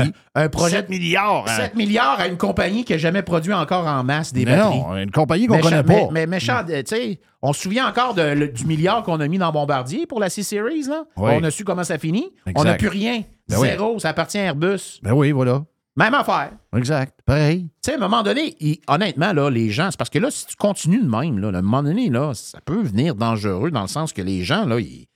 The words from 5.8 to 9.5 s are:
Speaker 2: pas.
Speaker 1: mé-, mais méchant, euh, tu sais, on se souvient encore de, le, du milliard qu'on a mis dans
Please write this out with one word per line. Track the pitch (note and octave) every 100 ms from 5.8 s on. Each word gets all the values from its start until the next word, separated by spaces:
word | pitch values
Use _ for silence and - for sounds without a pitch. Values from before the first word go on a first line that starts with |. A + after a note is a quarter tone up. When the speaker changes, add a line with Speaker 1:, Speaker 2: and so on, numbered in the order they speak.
Speaker 2:
pas. | C3+
Speaker 1:
mé-, | F#3 C#3
mais | D#3+ D#3+
méchant, | F3+ - B3 E3+
euh, | D3+
tu | C3+ A3
sais, | A#3+ F#3+ _ _
on | C3
se | D3
souvient | F#3+ A3 B3+
encore | G3+ B3+
de, | G3+
le, | D3+ C#3+ D3
du | B2 -
milliard | D#3+ E3+ A3+
qu'on | G#3+ D#3+
a | D3
mis | F#3+
dans | F3